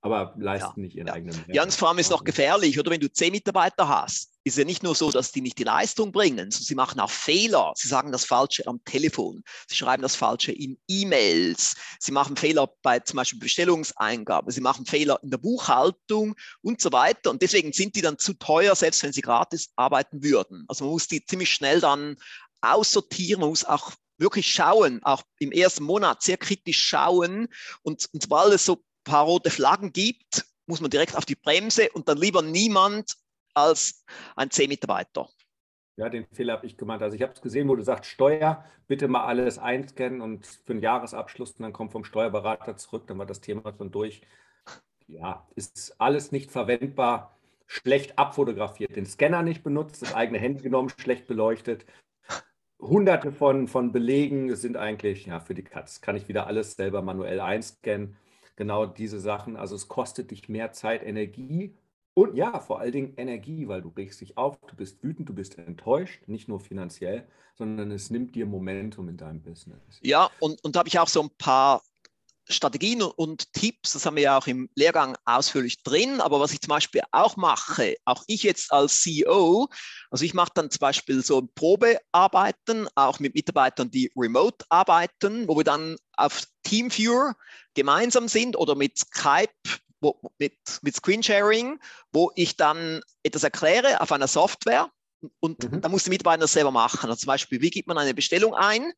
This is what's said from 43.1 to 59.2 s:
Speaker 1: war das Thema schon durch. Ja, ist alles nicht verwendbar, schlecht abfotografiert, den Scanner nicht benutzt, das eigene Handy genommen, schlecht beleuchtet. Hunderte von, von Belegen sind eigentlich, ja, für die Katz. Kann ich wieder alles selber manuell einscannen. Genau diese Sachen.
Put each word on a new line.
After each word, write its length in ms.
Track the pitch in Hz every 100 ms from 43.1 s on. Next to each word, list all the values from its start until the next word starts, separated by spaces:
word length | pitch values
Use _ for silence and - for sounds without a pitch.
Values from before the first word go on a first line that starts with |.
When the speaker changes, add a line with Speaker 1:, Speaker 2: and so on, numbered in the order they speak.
| 95
Speaker 1:
war 60 |
das 160 | 98 98
Thema 320 | - 104 107 104
schon 120 | 101
durch. 300 | 98 107 107 _ _ _ _ - - _ _ _
Ja, 400 | 80 85 - _
ist 440 | - 101 - - -
alles 320 | 120 143 143
nicht 200 | 139 -
verwendbar, 880 | 131 117 120 139 135 123 117 - _ _ _ _
schlecht 520 | - 123 139 139 -
abfotografiert, 760 | - - 117 98 104 - 104
den 120 | 107 98
Scanner 360 | - 147 170
nicht 200 | 170 165
benutzt, 400 | 151 143 156 -
das 100 | 113
eigene 260 | 110 117 113
Handy 240 | 123 139
genommen, 280 | 131 131 127 -
schlecht 280 | - 123 -
beleuchtet. 580 | 113 110 113 - 110 - _ _ _ _ - _ _ _ _
Hunderte 540 | - 185 190 165 147
von, 340 | 143 143 135 123
von 240 | 135 123
Belegen 640 | 120 117 139 147 139 131
sind 220 | 107 120 120
eigentlich, 500 | 107 107 104 98 95
ja, 140 | 85
für 140 | -
die 100 | 92
Katz. 360 | 95 - - -
Kann 140 | -
ich 140 | 98 101
wieder 180 | 104 -
alles 280 | 107 104 -
selber 260 | 98 95
manuell 380 | 95 92 92 92
einscannen. 760 | 92 104 117 _ - 104 101 101 _ _ _
Genau 320 | _ 104 104 107
diese 320 | 85 110
Sachen. 380 | 104